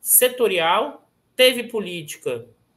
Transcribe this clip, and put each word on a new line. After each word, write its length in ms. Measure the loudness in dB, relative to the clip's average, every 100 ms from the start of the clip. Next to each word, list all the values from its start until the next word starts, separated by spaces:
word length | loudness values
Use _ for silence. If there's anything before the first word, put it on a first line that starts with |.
setorial, 1080 | 0 2 2 2 0 2 2 0 -2 -8 _ _ _ 2
teve 280 | 2 2
política 840 | -4 -6 -8 -10 -12 -10 -8 -8 -10 _ _